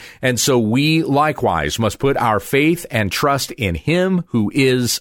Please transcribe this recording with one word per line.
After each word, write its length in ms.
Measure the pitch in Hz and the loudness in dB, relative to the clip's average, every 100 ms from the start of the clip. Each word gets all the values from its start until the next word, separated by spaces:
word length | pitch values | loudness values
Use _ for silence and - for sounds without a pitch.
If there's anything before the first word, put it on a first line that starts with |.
| - - | -10 -6
and 180 | 127 120 | -2 0
so 180 | - 123 | 2 2
we 440 | 107 123 151 160 | 2 2 2 2
likewise 760 | 156 139 151 143 113 85 73 - | 2 0 0 0 0 0 -2 -2
must 200 | 110 - | -2 0
put 180 | 139 131 | -2 0
our 240 | 117 107 | 0 0
faith 460 | - 139 151 165 - | 0 0 2 0 -2
and 220 | 117 101 | -2 -2
trust 380 | - 147 139 - | 0 0 0 -4
in 220 | - 101 | -4 -4
him 500 | 82 - 170 185 180 - | -2 -2 0 2 0 0
who 220 | 117 104 | -2 0
is 440 | 143 135 127 120 - | 2 2 2 0 -4